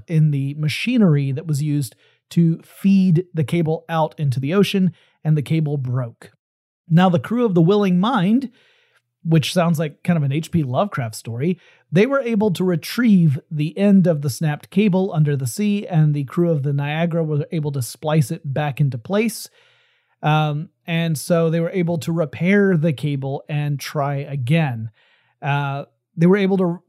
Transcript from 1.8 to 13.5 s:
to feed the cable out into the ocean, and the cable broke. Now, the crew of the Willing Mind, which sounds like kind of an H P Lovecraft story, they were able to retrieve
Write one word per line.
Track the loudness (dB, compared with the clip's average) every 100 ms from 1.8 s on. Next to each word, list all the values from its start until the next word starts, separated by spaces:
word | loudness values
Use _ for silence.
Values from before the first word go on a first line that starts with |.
| -4 -10 _ _ -4
to | 2 2 0
feed | -8 -2 2 4 4 2 0
the | -4
cable | -2 0 -2 -4 -4
out | -2 -2 -2
into | -4 -2
the | 0
ocean, | 2 2 2 0 -2 _ _ -2
and | 0
the |
cable | 0 -2 -2 -4
broke. | -4 -4 -6 -12 -20 _ _ _ _ _ 2
Now, | 4 4
the | 2
crew | -2 0
of | 2
the | 4
Willing | 4 4 2 2
Mind, | 2 0 2 0 -2 _ _ _ _ _ _ _ 0
which | 0 2
sounds | 0 0 0
like | -4 -4
kind | -2 0
of |
an | 0
H | -2 -2
P | -2
Lovecraft | 0 -2 -2 -4 -8 -8
story, | -10 -4 -4 -4 _ _ _
they | 2 4
were | 2
able | 0 0 0
to | 0
retrieve | 0 -2 -4 0 4 6 4 0 -4